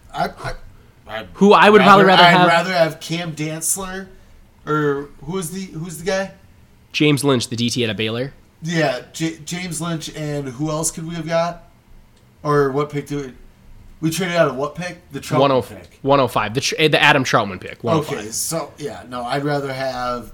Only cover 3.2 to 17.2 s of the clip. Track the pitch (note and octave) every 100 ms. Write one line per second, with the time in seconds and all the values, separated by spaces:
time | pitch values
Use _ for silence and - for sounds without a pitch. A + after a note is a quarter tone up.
3.2 | E3+ D3 D#3 D#3+ - F#3+ F#3+ F#3 F#3+ -
4.2 | - - - _ D3 D3+ D3 C#3+ C#3+ -
5.2 | C#3+ F#3+ D#3+ F#3+ F#3+ D#3+ F3+ E3 F3 F#3+
6.2 | F#3+ - - _ - _ _ - D3+ C#3
7.2 | C#3+ B2+ - A#2 A#2+ B2+ A2+ G#2 A2 A#2
8.2 | C#3 - _ _ D#3+ E3 C#3+ B2 - -
9.2 | D#3+ D#3+ D3 F3+ F#3 D3+ E3+ D#3+ - D3+
10.2 | D3+ C#3+ C3+ A#2+ D#3 D#3 D#3+ - E3 E3+
11.2 | D#3+ E3 E3+ E3+ - _ _ - - _
12.2 | _ _ D3+ D3 C#3 C#3 D3 C#3+ C#3 C#3+
13.2 | C3 A#2+ - - - - - - D#3+ D#3+
14.2 | F#3 F3 D3+ B2+ C#3+ - F3+ E3+ - C#3
15.2 | - C3+ C#3 C3 G#2+ G2 - - C3+ C#3
16.2 | B2 A#2+ G#2+ A#2+ - - D#3 D3+ D3 D3